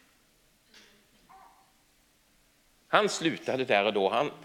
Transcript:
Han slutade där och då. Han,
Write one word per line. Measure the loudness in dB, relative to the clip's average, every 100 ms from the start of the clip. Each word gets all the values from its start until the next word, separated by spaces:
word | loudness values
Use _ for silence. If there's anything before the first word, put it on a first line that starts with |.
| _ _ _ _ _ _ _ -20 -20 _ _ _ -20 -20 -20 _ _ _ _ _ _ _ _ _ _ _ _ _ _
Han | 0 2
slutade | 0 -4 -4 -4 -4 0
där | 2 2
och |
då. | 2 0
Han, | 0 -2 -6